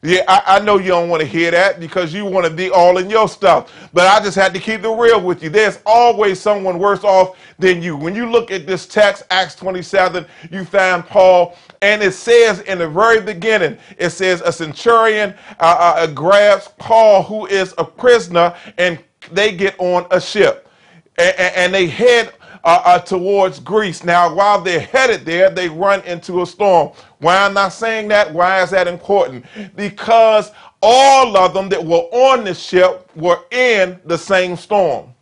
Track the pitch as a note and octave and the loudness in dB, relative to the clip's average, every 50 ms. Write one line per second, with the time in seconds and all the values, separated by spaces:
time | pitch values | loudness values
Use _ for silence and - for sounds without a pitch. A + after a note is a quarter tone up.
0 | - D#3 F3+ C4+ - - - C4+ - - F#3+ G3+ G#3 G#3 G#3 G3 F#3+ F#3+ F3+ F3 | -2 0 -2 0 2 2 2 2 4 2 2 2 2 2 0 0 0 0 -2 -2
1 | E3+ E3+ F3 D#3+ D#3 C3+ - E3 E3+ E3+ E3+ E3+ F#3 G3 F#3 E3+ E3 D#3 - F#3+ | -2 -2 -4 -4 -4 -4 -4 -2 -2 0 2 2 2 0 -2 -4 -12 -8 -6 -6
2 | F3+ D#3+ D3+ G3+ G#3 G3+ F#3 F#3+ F3 E3 D#3+ D#3 F#3 F3+ E3+ F#3 F3 F3+ F3+ F#3 | -6 -6 -8 -10 -8 -4 -4 -2 -2 -2 -4 -6 -6 -2 2 2 4 4 2 2
3 | F#3 G3 G#3+ A3+ A3 F3+ - _ G3 F#3 E3 C#3+ - - - - - - - E3+ | -2 -2 0 0 0 0 -2 _ 2 2 2 2 0 -8 -20 -20 -20 -4 0 2
4 | F3+ F#3 G3 G#3+ G3+ G3+ - F#3+ G3 F#3+ F3 F#3+ - A3 A3 A3 F3+ A3 A3+ A3 | 4 4 4 2 0 -2 -2 0 -2 0 -2 -6 -8 -8 -8 -6 -4 -6 -4 2
5 | A#3+ A#3 A#3 G#3+ F3+ F3+ F3 - D#3 D#3+ D#3 G#3 A3 G3+ F#3 - _ G#3 A3 A#3 | 2 2 2 2 0 -4 -6 -6 -8 -2 0 0 0 0 -2 -6 _ 2 2 4
6 | A#3+ A#3+ A3+ G3 G#3+ G3+ F#3+ F#3 - G#3+ G#3 G3+ F#3+ F#3+ F3+ E3+ F#3+ G3+ G3 F#3+ | 4 4 2 2 0 -2 -2 -2 -2 -2 -2 -2 -2 -6 -4 -2 -2 -2 -2 0
7 | - G#3 F#3+ F#3+ F#3 - - _ - - _ _ E3 F#3 F3+ E3+ E3+ F3+ D#3+ C#3 | 0 2 2 2 2 0 -2 _ -20 -20 _ _ 0 0 0 0 -4 -8 -8 -8
8 | D3 E3 G3 G#3+ B3 A3+ A#3 A#3 A#3 - F#3+ F#3+ D3+ D#3 F#3 F3+ - _ - A3 | -8 -8 -6 -6 -6 -2 -2 -2 -2 -2 -10 -10 -6 -6 -8 -8 -8 _ -2 0
9 | G#3+ G3+ G3 - - _ F#3 F#3+ F#3 D#3+ - - F3+ F#3+ F#3 F3+ E3+ - - G3 | 0 0 0 -4 -8 _ -4 -4 -4 -6 -8 -12 -10 -8 -8 -8 -10 -4 0 0
10 | F#3 F#3 E3+ F3+ D#3 - - - - E3 E3 G3 F#3 - - G3 F#3+ F#3 F3+ F3 | 0 0 -2 -6 -10 -12 -20 -20 -20 -14 -12 -12 -12 -4 -2 0 0 0 0 -2
11 | E3+ - - G3+ F#3 F#3 F#3 F3+ F3 F3 - _ _ _ - _ G3+ G3+ G#3+ G#3 | -4 -2 2 4 4 6 6 4 2 0 -4 _ _ _ -10 _ -2 -2 0 0
12 | G#3 F#3+ F#3+ - - A3+ A#3 A#3+ A#3 A3 G3+ F3 G#3 F#3 F#3+ F3+ E3+ D#3+ D3+ F3 | -2 -4 -4 -4 -2 2 4 4 4 4 2 -4 -6 -10 -6 -6 -6 -6 -2 0
13 | G#3+ A3+ A#3 A3 G3 G3 G#3+ E3+ F3 A3+ A3 G#3 F3 D3 A#2 - _ _ - _ | 2 2 2 0 0 -6 -10 -6 -4 -2 -2 0 -2 -4 -6 -10 _ _ -10 _
14 | F3 E3+ E3 - F#3+ F#3 F3+ E3+ - F3 D#3+ - E3 D#3 D3 - - A#3 A#3 A3+ | -6 -6 -4 -2 -2 -2 -2 -2 -2 -6 -4 -4 -10 -12 -12 -4 0 2 2 4
15 | A3+ A3+ G#3+ G#3+ G#3+ G3 - - - - - _ E3 E3 E3+ D3+ E3+ F3 D#3+ D#3 | 2 2 0 -2 -4 -6 -8 -14 -20 -20 -8 _ 2 2 2 4 2 2 2 0
16 | E3 D#3+ D3 C3+ D3 F3+ G3 G3+ G#3 G#3 G3 G3 - - _ _ - - A3+ A3+ | -2 -4 -4 -4 0 2 4 4 4 4 2 0 -2 -16 _ _ -4 0 2 4
17 | A3+ G#3+ G#3 F#3+ E3+ - G#3 G#3+ G#3+ - G3 G3 F#3+ F3+ - - E3 - _ - | 6 6 4 4 2 -2 -8 -10 -6 -4 -2 -4 -4 -4 -6 -8 -8 -8 _ -2
18 | - B3+ A#3+ A3+ F3+ F3 F3 E3+ E3+ F3 F3 - - - - - F3+ F#3 E3+ D3 | 2 2 2 2 0 -2 0 0 0 0 -2 -8 -20 -18 -6 -4 -4 -4 -4 -6
19 | _ _ _ _ - - E3 F#3 G#3 A3 G3 E3+ G3 G3 F#3+ - F#3 F3+ F3+ F3+ | _ _ _ _ -20 -8 -4 -2 -2 -2 -2 -4 -6 -6 -4 -4 -4 -2 -2 -2
20 | F3 F3 F#3+ F3+ - - - G#3 F#3+ C#3+ - - _ _ _ _ _ _ _ _ | -2 -2 -2 -2 -2 -4 0 0 2 0 0 -4 _ _ _ _ _ _ _ _
21 | _ _ _ - E3+ F3+ F#3 F#3 F3+ F3+ - F#3 F3+ F3+ F#3 G3 F#3 E3 B2+ - | _ _ _ -2 0 0 0 0 -4 -2 0 -2 -2 0 0 -2 -2 -4 -4 0
22 | A3+ B3 A#3+ A#3 A3 A3+ - _ _ - - - - E3 E3+ F3+ - F3+ F3+ F3 | 2 2 2 2 0 -4 -10 _ _ -20 -20 -4 0 2 2 2 4 4 2 2
23 | F3 - F#3+ F#3 F3 F#3+ G3+ G3+ F#3+ F#3 D3+ C#3 B2+ - F#3+ G#3+ G#3+ F#3+ D#3+ - | 0 -4 -6 -4 -2 -2 0 0 0 -2 -2 -8 -12 -4 -2 -2 -2 -2 -8 -8
24 | - F3 E3+ F3 F3 E3+ D#3 F3+ G3+ G#3 G#3 G3 E3+ F#3 F3 D#3 - - - C4+ | -4 0 2 2 2 2 0 0 0 2 2 0 -2 -2 -4 -4 -6 -2 -2 0
25 | C4 B3 G#3+ E3 B2 D#3+ E3 F3 F#3 F#3+ F3+ F3+ F3+ E3+ D#3 E3 F#3+ G3 G3+ G3 | 0 0 -2 -4 -6 -6 0 2 2 2 2 -2 -8 -8 -6 -2 0 0 0 0
26 | F#3 F3+ F3 E3+ - - F3+ F3+ F3+ F3 - _ G#3 G3+ F#3 E3+ D3+ - - - | -2 -10 -12 -12 -10 -6 -6 -6 -6 -6 -6 _ 0 2 2 2 0 -2 -8 -20
27 | - _ _ _ C#3 E3 F3+ F#3+ G3+ G3 G3 G3 G3 F#3+ - - A3 A3+ A3 A3 | -20 _ _ _ -2 0 2 2 2 0 0 -2 -2 -4 -4 -6 -6 -6 -6 -6
28 | G#3+ G#3 G#3+ G#3 G#3 D#3 D3+ E3+ F3 F#3 F#3+ F#3+ F3+ F3 F#3+ F#3+ F3+ F3 F3 E3+ | -4 0 2 0 0 0 0 -2 0 0 2 0 -2 0 0 -2 -2 -2 -6 -10
29 | - - G3+ G3+ D3+ B2+ C3 B2 B2 - - G#3+ G3+ F#3+ _ - G#3 G3+ - - | -4 -2 0 0 0 -2 -6 -14 -18 -20 -20 -18 -18 -18 _ -10 -10 -10 -10 -10
30 | - - A3+ A#3 A3+ A3 A3 G#3+ G3+ - _ - - - _ _ - G#3+ B3 C4 | -2 2 4 4 4 4 4 2 0 -2 _ -20 -20 -20 _ _ 2 4 4 6
31 | C4+ C#4 C4+ C4+ C4 A#3+ G3+ F#3+ F#3 F3+ - F#3+ F#3+ F#3+ G3 F3 E3 D#3+ E3+ E3+ | 6 6 6 6 4 4 2 2 2 2 0 -4 -4 -4 -4 -4 -2 -2 -2 -2
32 | E3+ - - A#3+ B3+ C4+ C4+ B3 A3 G3 F3 - - - - F3+ F#3 F#3 F#3 - | -2 -2 0 2 4 4 4 2 -2 -6 -10 -10 -10 -2 2 2 2 2 0 -2
33 | _ _ _ D#3+ D#3 F3 F3 E3+ - _ A#3+ B3 B3+ B3 A3+ G3+ F#3 F3+ F3+ F3 | _ _ _ -6 -2 -2 -2 -2 -4 _ -2 0 0 0 2 0 0 -2 -4 -16
34 | _ D#3 E3+ D#3+ - - G3 F#3 F#3 F3+ F3+ E3 - _ G#3+ G3+ F#3 D#3+ C3 A2 | _ -6 -6 -6 -4 -2 0 0 0 -2 -6 -12 -8 _ -2 0 0 0 -2 -6
35 | - B2+ B2 _ | -10 -16 -20 _